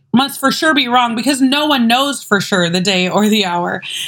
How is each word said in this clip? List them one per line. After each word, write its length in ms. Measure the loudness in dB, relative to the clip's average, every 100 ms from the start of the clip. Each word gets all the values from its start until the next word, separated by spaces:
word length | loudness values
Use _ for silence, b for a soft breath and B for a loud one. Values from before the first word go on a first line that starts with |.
| _
must 260 | 0 0 0
for 140 | -2
sure 200 | 0 0
be 140 | 0 2
wrong, 300 | 2 2 0
because 240 | -2 0
no 260 | 2 2 0
one 220 | 2 2
knows 340 | 2 0 -4
for 180 | -2 -2
sure 280 | 0 0 0
the 120 | 0
day 280 | 0 0 0
or 200 | 0 2
the 160 | 2
hour. 380 | 0 -2 -4 -6 B B